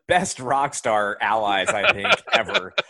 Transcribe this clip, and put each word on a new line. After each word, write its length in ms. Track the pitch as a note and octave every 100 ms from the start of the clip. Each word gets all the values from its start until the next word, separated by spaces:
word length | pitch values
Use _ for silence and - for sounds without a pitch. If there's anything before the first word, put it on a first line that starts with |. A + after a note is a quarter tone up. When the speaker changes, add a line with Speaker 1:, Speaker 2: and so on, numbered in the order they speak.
| -
Speaker 1:
best 300 | F3 F#3 -
Rockstar 800 | B2+ C#3 C#3 - A#2+ G#2+ G#2 G#2
allies, 480 | G#2+ A2 G#2 G2 F#2
I 240 | G#2 F#2+
think, 200 | G2+ G2+ G#3+
Speaker 2:
<laughs> 100 | -
Speaker 1:
ever. 400 | - A3+ - F3+ - -